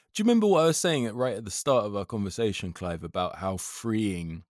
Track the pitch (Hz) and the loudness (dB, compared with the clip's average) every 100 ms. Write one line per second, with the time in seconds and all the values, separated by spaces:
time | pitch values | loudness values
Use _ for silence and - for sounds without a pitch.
0 | _ - 214 233 208 180 165 156 180 151 | _ 0 4 6 6 6 6 4 2 0
1 | 117 110 127 104 110 - - 127 104 101 | 0 -2 -2 -2 -6 -4 2 2 2 -2
2 | 98 113 98 - 113 98 95 82 90 85 | -4 -4 -4 -2 -2 -2 -6 -8 -6 -6
3 | 82 90 90 - 95 95 - - 113 110 | -6 -4 -4 -4 -6 -6 -8 -8 -4 0
4 | 107 90 82 82 - | 0 -2 -6 -10 -14